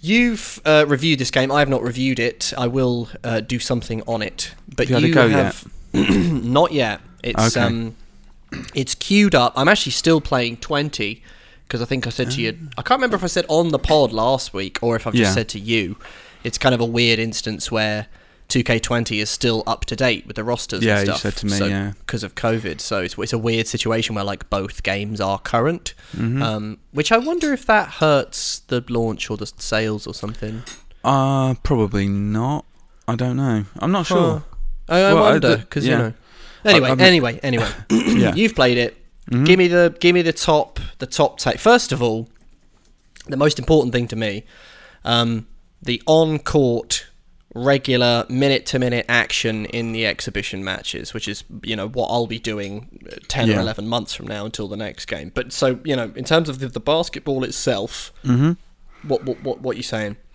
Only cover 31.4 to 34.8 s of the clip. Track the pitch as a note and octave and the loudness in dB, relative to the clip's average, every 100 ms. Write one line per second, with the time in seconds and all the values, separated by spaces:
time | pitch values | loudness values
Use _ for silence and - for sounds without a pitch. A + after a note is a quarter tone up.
31.4 | C3 B2+ - C3 G#2 G#2 G2 G2+ G#2 G#2+ | 0 0 0 2 2 0 0 -2 -2 -2
32.4 | B2 D3 - _ - - - A#2 B2 B2 | -2 -4 -8 _ -20 -16 -6 -2 -2 0
33.4 | C3+ A2 G2 - C3+ F#3+ E3 F3+ E3+ D#3 | 0 0 -2 -4 -2 0 2 2 2 0
34.4 | - - - - | -6 -6 -4 -4